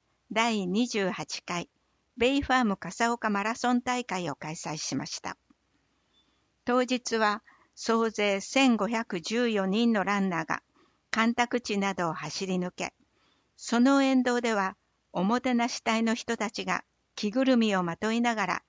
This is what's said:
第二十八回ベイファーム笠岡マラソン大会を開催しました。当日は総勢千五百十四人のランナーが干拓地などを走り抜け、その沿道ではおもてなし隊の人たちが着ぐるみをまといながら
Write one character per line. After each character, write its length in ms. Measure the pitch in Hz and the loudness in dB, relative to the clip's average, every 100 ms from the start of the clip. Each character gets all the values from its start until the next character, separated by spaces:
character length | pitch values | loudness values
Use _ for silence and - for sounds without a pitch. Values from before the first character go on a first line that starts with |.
| _ _ - | _ _ -6
第 380 | 214 233 220 185 | -2 0 0 0
二 180 | 196 240 | 0 0
十 240 | 226 190 | 0 -2
八 320 | - 156 - | -4 -8 -10
回 260 | - 175 - _ _ _ _ - | -6 -6 -6 _ _ _ _ -2
ベ 160 | 233 277 | 0 2
イ 60 | |
フ 100 | 277 | 2
ァ 80 | 262 | 2
ー 40 | 233 | 2
ム 100 | 190 | 0
笠 380 | - - 233 | -6 -2 -2
岡 160 | 240 226 | 0 -2
マ 120 | 202 | -2
ラ 120 | 202 | -2
ソ 180 | 240 247 | -2 0
ン 80 | 247 | 0
大 240 | 247 247 | 0 -2
会 240 | 247 185 170 | -2 -4 -4
を 60 | |
開 200 | 139 151 | -6 -10
催 220 | 160 160 156 | -8 -8 -6
し 180 | - | -6
ま 120 | 135 160 | -6 -6
し 140 | - | -10
た。 160 | 190 185 _ _ _ _ _ _ _ _ _ _ _ _ - | -12 -14 _ _ _ _ _ _ _ _ _ _ _ _ -2
当 160 | 247 | 0
日 340 | 247 247 - 226 | 2 0 -2 0
は 260 | 214 208 _ - _ | 0 -2 _ -20 _
総 360 | - - 226 226 | -10 0 2 0
勢 320 | 214 208 196 | 0 0 0
千 340 | - 262 269 220 | 0 4 4 4
五 120 | 208 | 2
百 340 | 226 226 185 | -2 -4 -6
十 260 | 160 220 240 | -4 -2 0
四 180 | 214 190 | 0 2
人 280 | 202 233 | 2 2
の 100 | 220 | 2
ラ 160 | 180 202 | 2 0
ン 80 | 196 | 0
ナ 160 | 170 | -2
ー 20 | 160 | -4
が 160 | - _ _ _ _ _ | -6 _ _ _ _ _
干 240 | - 226 | 0 0
拓 280 | 233 240 247 | 2 0 -2
地 160 | - 208 | -2 -2
な 160 | 196 | -2
ど 160 | 190 170 | 0 -2
を 20 | |
走 340 | 160 156 - 190 | -2 -8 -6 -2
り 120 | 185 | -2
抜 140 | 180 | -2
け、 200 | - - _ _ _ _ _ _ _ | -6 -10 _ _ _ _ _ _ _
そ 240 | - 233 | -2 4
の 220 | 247 277 | 6 6
沿 200 | 269 262 | 4 4
道 200 | 254 240 | 2 2
で 100 | 240 | 0
は 240 | 220 190 202 _ _ _ | 0 -2 -6 _ _ _
お 120 | 175 | -2
も 160 | 190 247 | 0 0
て 140 | 254 | 2
な 120 | 240 233 | 0 0
し 160 | - | -2
隊 200 | - 226 | -2 0
の 120 | 226 | 2
人 220 | 226 - 233 | 0 -2 -4
た 140 | 208 | -4
ち 160 | - 190 | -6 -4
が 180 | 175 - _ _ - | -4 -6 _ _ -6
着 140 | 208 | -4
ぐ 140 | 226 | 0
る 120 | 262 254 | 4 4
み 180 | 220 | 4
を 80 | 190 | 2
ま 140 | 175 165 | 0 -2
と 160 | 214 | -2
い 80 | 226 | 0
な 140 | 240 | 0
が 120 | 220 185 | 0 -2
ら 160 | 170 | -4